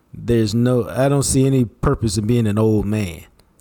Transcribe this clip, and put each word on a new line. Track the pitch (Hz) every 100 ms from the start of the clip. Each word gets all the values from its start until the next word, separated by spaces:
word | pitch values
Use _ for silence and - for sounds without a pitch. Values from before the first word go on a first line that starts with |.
| _
there's | - 104 117 107
no, | 113 123 127 104
I | 127 139
don't | 143
see | 131 143 135
any | 135 117
purpose | - 147 135 113 110
in | 104
being | 120 110
an | 104
old | 110 107 98
man. | 107 98 80 - _ _ _